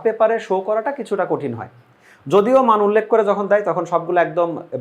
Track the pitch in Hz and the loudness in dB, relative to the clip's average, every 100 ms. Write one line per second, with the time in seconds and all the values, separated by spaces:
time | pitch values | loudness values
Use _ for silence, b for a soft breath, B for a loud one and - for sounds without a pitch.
0 | 226 220 220 226 - 190 190 220 220 277 | -2 0 0 0 -2 -4 -2 -4 -4 -8
1 | 202 196 170 147 135 110 98 - _ b | -6 -4 -2 -4 -4 -8 -12 -18 _ b
2 | b b 139 190 208 262 240 214 202 214 | b b 0 2 4 4 4 4 2 2
3 | 214 226 208 196 196 208 202 180 165 170 | 2 2 2 0 0 0 0 -4 -2 -2
4 | 165 175 160 165 170 151 - 127 | 0 0 0 0 -2 -4 -10 -2